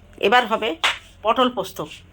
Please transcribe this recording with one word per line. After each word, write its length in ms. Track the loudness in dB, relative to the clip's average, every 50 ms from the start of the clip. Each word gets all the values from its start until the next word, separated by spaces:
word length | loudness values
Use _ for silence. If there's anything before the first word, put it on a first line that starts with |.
| -20 -20 -8 -2
এবার 280 | 0 4 4 4 4
হবে 300 | 2 -2 -2 -2 -4 -4 -2 -2 -2 -2 -4 -10 -18 -20 -6 -2
পটল 280 | 0 2 2 2 2
পোস্ত, 340 | 0 -2 -6 -8 -8 -10 -10 -10 -12 -16 -20 -20